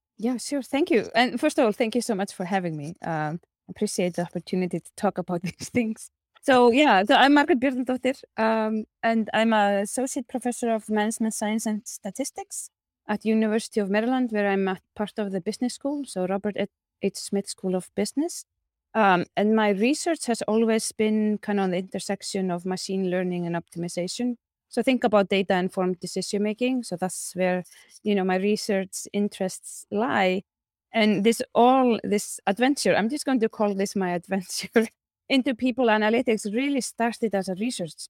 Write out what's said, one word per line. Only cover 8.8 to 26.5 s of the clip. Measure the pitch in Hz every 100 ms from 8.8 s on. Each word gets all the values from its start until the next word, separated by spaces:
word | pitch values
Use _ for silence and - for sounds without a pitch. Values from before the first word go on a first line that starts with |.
| - _
and | 233 226 208
I'm | 220 226
an | 220 202 202
associate | 208 - 269 294 233
professor | 254 247 233 233
of | 226 214
management | 214 208 - 220
science | - 208 220 220
and | 214 -
statistics | - 202 - 277 - 392 - - _ _ _ -
at | 208
University | 214 220 220 220 - -
of | 196
Maryland, | 208 226 262 247
where | 214 202
I'm | 196 190
a | 185 _
part | - 208 -
of | 202
the | 190
business | 208 214 247
school, | - 277 294
so | 269 185 180
Robert | 196 208 190 202 _ _ _
H | 196 -
Smith | - 202 -
School | - 190
of | 185 -
Business. | - 208 - 339 - - _ _ _ _
Um, | 220 202 180 - -
and | 208
my | 220 214
research | 196 240 302 349 320 -
has | 226
always | - 220 226 220 -
been | - 214 214 214 208
kind | - 202
of |
on | 190
the | 180
intersection | 185 196 - 196 - 196 190
of | 175
machine | 185 185 - 190 185
learning | 180 180 180 170
and |
optimization. | 170 - 170 175 - 180 - 247 240 _ _ _
So | -
think | 233 254
about | 240 208 196
data-informed | 196 185 185 180 - 185 180
decision | 180 190 - 202
making. | 208